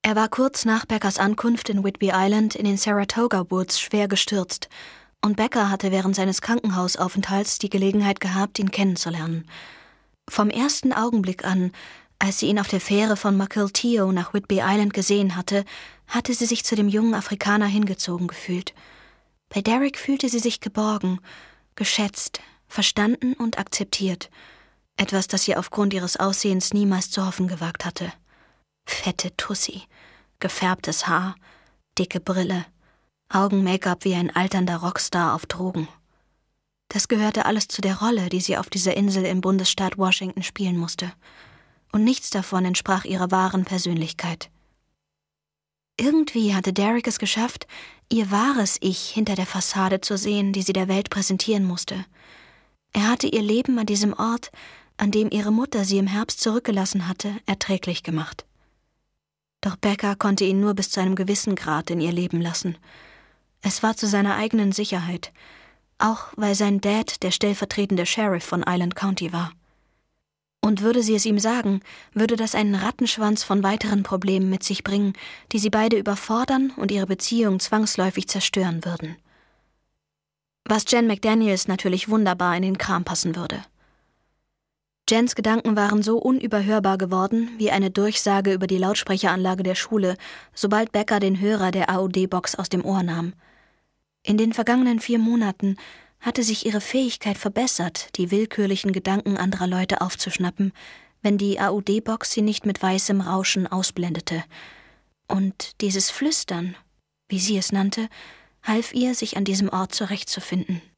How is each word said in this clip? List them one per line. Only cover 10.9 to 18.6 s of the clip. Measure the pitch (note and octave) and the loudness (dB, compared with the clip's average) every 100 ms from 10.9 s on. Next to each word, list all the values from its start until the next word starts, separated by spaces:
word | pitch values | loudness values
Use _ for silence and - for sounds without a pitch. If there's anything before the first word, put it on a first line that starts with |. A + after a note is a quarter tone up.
Augenblick | A#3 A#3 A#3 F#3 F#3 | 2 0 0 0 -2
an, | F#3+ F#3 F3+ - - - _ _ | 0 0 0 -4 -20 -20 _ _
als | G3 F#3+ | -2 0
sie | G#3+ | 2
ihn | G#3 | 2
auf | G3 | 0
der | F#3+ | -2
Fähre | - G3+ A3 G3+ | 2 2 2 2
von | G#3 | 2
Mukilteo | G3 G3 G#3+ G3+ - A#3+ A3+ F#3+ | 2 0 -2 -2 0 0 2 2
nach | F#3 F3 | 0 -2
Whidbey | G#3 G3+ F#3+ | -4 0 0
Island | - G#3 G#3 | 4 2 2
gesehen | G#3 F#3+ G3+ G3 | 0 2 2 2
hatte, | F3+ F3+ G3+ G3 - - - - | -2 -2 -2 -2 -14 -20 -20 -4
hatte | A#3+ B3+ | -4 -2
sie | A#3 | 0
sich | A#3 A#3 | 0 0
zu | - | 0
dem | G#3+ G#3 | 2 2
jungen | G#3 A3+ | 4 2
Afrikaner | G#3 - G3+ G3+ G#3 | 0 -4 -4 0 2
hingezogen | G3+ G#3 G#3 F#3 - F3 F3 | 4 2 0 -2 -4 -2 -4
gefühlt. | D#3 - F3+ | -6 -6 -6